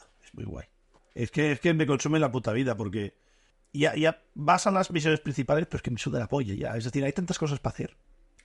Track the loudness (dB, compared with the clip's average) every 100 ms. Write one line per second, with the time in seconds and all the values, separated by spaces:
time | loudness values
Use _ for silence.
0 | _ _ -20 -12 -10 -10 -14 _ _ _
1 | _ -8 -4 0 0 2 2 4 2 2
2 | 2 2 2 0 -2 0 0 -2 -4 -4
3 | -6 _ _ _ _ _ _ 0 0 2
4 | 0 0 _ -4 2 4 4 2 2 0
5 | 2 2 0 -2 2 2 0 -4 -4 -4
6 | -2 -4 0 -2 -2 -4 -4 -4 -4 -2
7 | -2 -2 -2 -2 -2 -2 -4 -4 -10 _
8 | _ -20 _ _